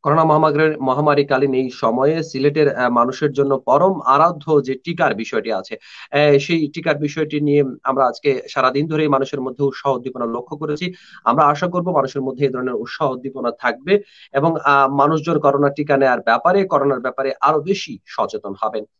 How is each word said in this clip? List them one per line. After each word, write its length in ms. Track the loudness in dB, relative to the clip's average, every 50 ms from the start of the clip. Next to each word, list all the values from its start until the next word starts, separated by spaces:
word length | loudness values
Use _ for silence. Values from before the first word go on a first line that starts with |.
করোনা 220 | 0 2 2 2 4
মহামারীর, 540 | 4 4 4 4 2 2 2 2 0 0 -2
মহামারীকালীন 720 | -2 -2 0 2 2 2 2 2 2 0 2 0 2 2 2
এই 160 | 0 -2 -2
সময়ে 520 | -4 -2 -2 0 0 2 0 0 0 0
সিলেটের, 540 | -4 -6 -6 0 0 0 2 4 2 2 2
আহ, 140 | 0 0 2
মানুষের 420 | 2 2 2 2 0 -2 -2 -2
জন্য 260 | 0 0 2 2 0 -2
পরম 420 | _ 2 4 4 4 2 2 0
আরাধ্য 640 | 2 2 4 4 4 2 2 -2 -2 2 2 2 2
যে 100 | 0 -8
টিকার 400 | -6 _ -8 -2 0 0 0 0
বিষয়টি 380 | -2 -6 -4 -4 -4 -2 -2
আছে, 220 | -4 -4 -6 -8 -14 -14 _ -20 -20 -20 -16 -4
আহ, 280 | 0 2 4 4 4 4
সেই 300 | 2 0 -2 -2 -2 -4
টিকার 280 | -6 -6 -2 -2 -2
বিষয়টি 440 | -2 -2 -6 -4 -4 -4 -4 -2 -2
নিয়ে 240 | 0 2 2 2 2 0 -4 -6
আমরা 240 | _ -4 0 0 0
আজকে 360 | 0 0 -2 -2 0 0 0 -4 -6
সারাদিন 380 | -4 0 0 0 0 0 -2
ধরেই 220 | -2 0 0 0 2
মানুষের 320 | 2 0 0 -2 -4 -6
মধ্যে 240 | -6 -8 -4 -2 -2
উৎসাহ 300 | -2 -2 -2 -2 -2 -2
উদ্দীপনা 320 | -2 -4 -8 -6 -6 -6
লক্ষ্য 300 | -4 -4 -8 -10 -10 -10
করেছি। 380 | -8 -6 -6 -6 -6 -6 -8 -10 -12 -20 -20 -20 -4 _
আমরা 200 | 0 2 4 4
আশা 220 | 2 2 0 -2
করব 240 | -4 -2 -4 -4 0
মানুষের 320 | 0 0 -2 -2 -4 -6
মধ্যে 240 | -6 -6 -4 -2 -2
এই 60 | -2
ধরনের 220 | -2 -4 -6 -4 -4
উৎসাহ 380 | -6 -8 -8 -6 -4 -4 -4
উদ্দীপনা 380 | -4 -6 -10 -10 -10 -6 -6 -6
থাকবে 520 | -6 _ -4 -4 -4 -4 -2 0 0 0 0 _ _ -20 -20 _
এবং, 240 | -2 0 0 0 0 0 2
আহ, 240 | 4 4 4 4 4
মানুষজন 500 | 4 2 2 2 2 0 0 -2 -2 2
করোনা 320 | 2 2 2 4 2 0
টিকা 260 | 0 -2 -2 0 2
নেয়ার 240 | 2 4 2 2 0
ব্যাপারে, 440 | 2 0 0 2 2 2 2 2 0
করোনার 360 | 2 0 0 2 2 0 0
ব্যাপারে 340 | -4 -8 -6 -4 -4 -4 -4 0
আরো 200 | 0 2 2 0
বেশি 380 | 0 -2 -4 -4 -4 -12 -14 -16 _
সচেতন 480 | -12 -6 -4 -4 -4 -4 -10 -10 -10 -8 -6
হবেন। 220 | -6 -4 -4 -6 -10 _ _